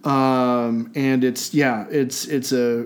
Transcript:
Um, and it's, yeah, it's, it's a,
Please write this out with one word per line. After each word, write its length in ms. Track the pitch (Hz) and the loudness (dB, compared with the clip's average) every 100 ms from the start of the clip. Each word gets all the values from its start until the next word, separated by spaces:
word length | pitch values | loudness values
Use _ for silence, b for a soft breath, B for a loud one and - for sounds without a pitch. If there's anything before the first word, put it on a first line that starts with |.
Um, 880 | - 135 131 131 127 123 120 117 117 | 0 2 2 2 2 0 0 -2 -4
and 280 | 143 135 131 | -2 0 2
it's, 320 | 127 123 - | 2 0 -2
yeah, 320 | 147 139 113 104 | 0 2 0 -2
it's, 380 | 151 127 - - | -2 -2 -4 -4
it's 260 | 147 123 | -4 -2
a, 280 | 127 120 117 | 0 0 0